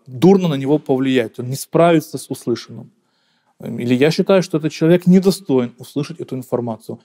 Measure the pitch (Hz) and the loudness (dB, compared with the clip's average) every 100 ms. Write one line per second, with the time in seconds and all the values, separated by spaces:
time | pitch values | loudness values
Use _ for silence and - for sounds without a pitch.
0 | - 127 165 196 180 135 135 147 147 131 | -20 2 4 4 2 -2 0 -2 0 -2
1 | 135 131 110 - 123 135 - 165 170 165 | 0 0 -2 -6 -10 -10 -4 2 4 2
2 | - 135 - 135 - 117 - 120 - _ | 0 -10 -10 -10 -6 -6 -6 -18 -20 _
3 | _ _ _ _ _ _ - 117 123 127 | _ _ _ _ _ _ -12 -8 -2 2
4 | 147 160 185 190 170 160 151 - 160 175 | 2 2 2 2 2 -4 -4 -2 2 2
5 | 180 190 190 - - 131 120 - 127 143 | 6 4 4 0 0 0 0 -8 -10 -8
6 | 143 160 127 131 123 123 120 110 - 120 | -8 -10 -12 -12 -6 -6 -6 -10 -12 -18